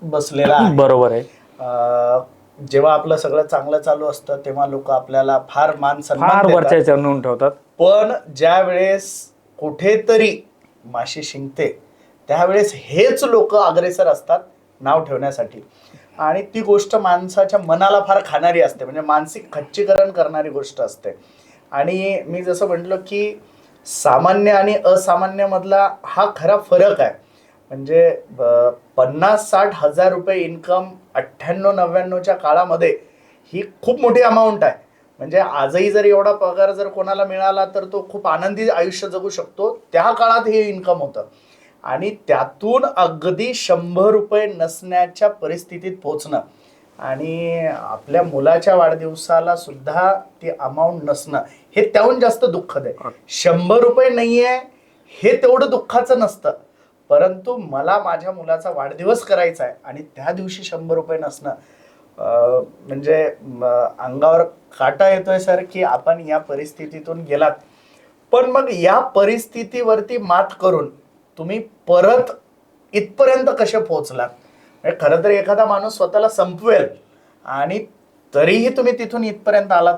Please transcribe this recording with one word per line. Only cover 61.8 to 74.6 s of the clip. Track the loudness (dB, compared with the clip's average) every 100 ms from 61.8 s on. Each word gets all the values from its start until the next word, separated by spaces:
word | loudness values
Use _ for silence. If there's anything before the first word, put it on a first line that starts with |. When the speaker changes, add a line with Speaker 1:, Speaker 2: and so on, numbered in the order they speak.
| _ _ _ -10
Speaker 1:
अ, | -2 2 2 0 -2 _ -12
म्हणजे, | -8 0 0 0 -4
म, | -16 -6 -2 0 -2 -4
अंगावर | -10 0 4 4 2 -4 _ -4
काटा | -2 2 2
येतोय | 2 0 -2
सर | 0 -2 -2
की | -4
आपण | -2 -2 -2 -2
या | -2 -4
परिस्थितीतून | -4 -10 -10 -14 -18 -16 -12 -12
गेलात. | -4 0 0 -2 _ _ _ _ _ _ 0
पण | 2 2
मग | 0 0
या | 0 4 4
परिस्थितीवरती | 2 2 2 0 -6 -12 -10 -4 0 0 0 -6
मात | 0 0 0 0
करून | 0 0 -4 -12 _ _ _ -14
तुम्ही | -8 -8 -10 _ 2
परत | 4 6 4 0 -6 _ _ _ _ _
इथपर्यंत | -4 -4 2 4 4 2 0
कसे | 0 0
पोहोचलात? | -2 -4 -6 -6 -8 -8 _ _